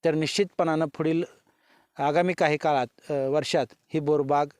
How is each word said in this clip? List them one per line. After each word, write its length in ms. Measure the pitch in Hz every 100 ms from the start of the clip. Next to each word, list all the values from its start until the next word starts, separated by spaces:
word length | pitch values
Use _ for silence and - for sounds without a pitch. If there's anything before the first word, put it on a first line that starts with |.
तर 100 | 170
निश्चितपणानं 720 | 156 156 - 196 - 170 156 156
पुढील 380 | - 160 165 180 - _ _ _ _ _ -
आगामी 340 | 143 151 175
काही 240 | 175 160 151
काळात, 300 | 160 143 123 _ -
अ, 20 |
वर्षात 540 | 147 135 147 139 165 123 _ _
ही 60 | 160
बोरबाग 460 | 147 151 139 143 147 _